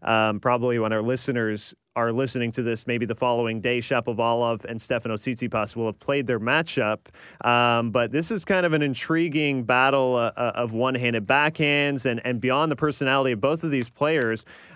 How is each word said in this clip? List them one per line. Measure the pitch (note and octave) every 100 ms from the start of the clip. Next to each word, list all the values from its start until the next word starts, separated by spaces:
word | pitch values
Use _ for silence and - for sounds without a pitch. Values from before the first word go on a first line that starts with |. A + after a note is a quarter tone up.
um, | - A2 A2 G#2
probably | B2 B2 B2 A#2+
when | A2
our | A2
listeners | A2 B2+ - A#2+ A2 G#2 - - _ -
are | A#2
listening | A#2 C3+ B2+ A#2
to | A2
this, | A#2 A2+ -
maybe | A#2+ A2
the | A2
following | B2 A#2+ A#2 A2+
day, | A#2+ B2
Shapovalov | A#2 B2+ A#2 A2 A#2 A#2 A#2 A2+
and | A#2 A2+
Stefano | - A#2+ A2+ G#2+
Tsitsipas | - A#2+ A#2+ A2+ G#2+ A2+
will | A2+
have | G2+
played | - C#3+ B2+
their | A#2
matchup. | A2+ D3 D#3+ - G#2+ A2 - - - - A#2+
Um, | A#2+ A#2+ A#2 A#2
but | A2+ A#2
this | C#3 E3
is | A3 -
kind | F#3 F3
of |
an | D#3
intriguing | D3 B2+ - D#3+ E3+ D3 D3+ C3+ A#2+
battle, | B2+ C3 C3+ C3 B2
uh, | A#2 -
uh, | A#2+ A2
of | A#2+
one-handed | A2+ B2+ C3 B2 A2+ G2
backhands, | C3+ D3 D#3+ D3+ C#3+ C#3+ C#3 B2+
and, | A#2
and | B2 B2
beyond | B2+ C3 D#3
the | C#3
personality | D3+ - C3+ C3+ C3+
of | A2+
both | C3+ E3 E3
of |
these | C#3 A#2
players, | _ D3 D#3+ A#2 A#2 - - -